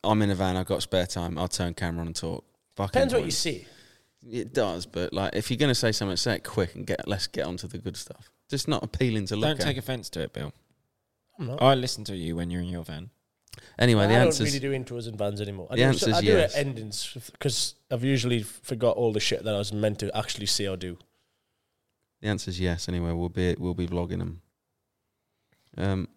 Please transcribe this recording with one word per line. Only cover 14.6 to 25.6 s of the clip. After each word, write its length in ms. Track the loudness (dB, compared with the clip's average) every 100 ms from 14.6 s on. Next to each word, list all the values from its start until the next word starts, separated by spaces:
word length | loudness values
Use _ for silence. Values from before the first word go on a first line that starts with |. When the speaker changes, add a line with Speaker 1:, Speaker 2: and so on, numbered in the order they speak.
| -2
Speaker 2:
intros 360 | -2 -4 -8 -8
and 100 | -4
vans 240 | -4 -2
anymore. 260 | -6 -6 -4
I 60 | 4
Speaker 1:
the 60 |
Speaker 2:
do, 60 | 4
Speaker 1:
answer's 260 | 6 4 4
Speaker 2:
I 60 |
do 60 | 6
Speaker 1:
yes. 280 | 6 6 2
Speaker 2:
it 40 |
at 60 | -2
endings 460 | -4 -8 -8 -8 -10
f-, 160 | -16 -4
'cause 360 | -2 0 -4 -6 _
I've 120 | -2
usually 400 | 2 2 2 0
forgot 520 | -2 -12 -8 2 2 4
all 140 | 2
the 60 | 2
shit 240 | 0 0
that 100 | 0
I 40 | -2
was 140 | -2
meant 260 | 0 0 0
to 160 | -4 -4
actually 280 | -4 -4 -2
say 200 | -2 -2
or 100 | -4
do. 200 | -8 -10 _ _ _ _ _ _ _ _ _ _ _ _
Speaker 1:
The 60 | -2
answer's 300 | -2 -2 -2
yes. 280 | 0 0 -2
Anyway, 220 | -2 -2
we'll 160 | -2 -2
be, 260 | 0 0 0
we'll 160 | -2
be 140 | -2 -2
vlogging 340 | -2 -4 -4
'em. 200 | -6 -8 _ _ _ _ _ _ _ _ _ _ _ _